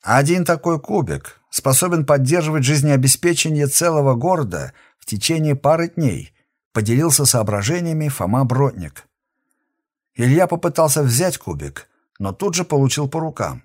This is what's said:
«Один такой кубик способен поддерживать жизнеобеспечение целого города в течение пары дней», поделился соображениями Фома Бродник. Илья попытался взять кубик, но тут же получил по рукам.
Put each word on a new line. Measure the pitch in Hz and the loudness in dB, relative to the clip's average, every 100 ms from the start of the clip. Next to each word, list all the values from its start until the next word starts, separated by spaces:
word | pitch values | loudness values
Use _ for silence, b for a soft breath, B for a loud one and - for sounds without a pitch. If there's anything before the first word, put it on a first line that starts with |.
«Один | - 123 143 180 | 2 2 2 0
такой | 170 165 170 160 | 0 0 0 -2
кубик | - 208 123 69 - - _ | -2 -2 -2 -6 -10 -20 _
способен | - 139 131 180 170 143 | -4 0 0 2 0 2
поддерживать | 143 127 175 156 156 127 | 2 4 0 0 0 2
жизнеобеспечение | 151 147 139 135 - 175 170 160 151 143 | 2 4 4 2 2 0 0 0 0 0
целого | - 170 156 139 120 | 0 2 2 2 2
города | 165 180 117 87 65 b b b | 0 0 -2 -6 -8 b b b
в | - | -10
течение | 107 - 165 156 135 | -6 -2 0 0 0
пары | 165 160 170 | 2 2 0
дней», | - 147 82 - _ _ _ _ | 0 -2 -2 -10 _ _ _ _
поделился | - 104 120 160 147 139 | -4 0 2 2 2 2
соображениями | 123 107 104 98 175 170 156 151 | 0 0 -2 -2 -2 -2 -2 -4
Фома | 135 92 120 | -4 -2 0
Бродник. | 135 123 139 - 80 - _ _ _ _ _ _ _ _ _ _ _ - | 0 0 0 -2 -12 -14 _ _ _ _ _ _ _ _ _ _ _ -2
Илья | 123 147 180 | 2 4 2
попытался | 170 175 - 160 139 | 0 -2 0 2 2
взять | 139 117 180 175 | 0 2 0 -4
кубик, | - 73 71 71 - _ _ _ | -10 -10 -10 -14 -20 _ _ _
но | 98 | -8
тут | 92 202 | -4 -4
же | 175 175 | -4 -2
получил | 147 135 143 143 | 2 2 0 -4
по | 156 | -4
рукам. | 160 139 90 64 | -6 -6 -6 -6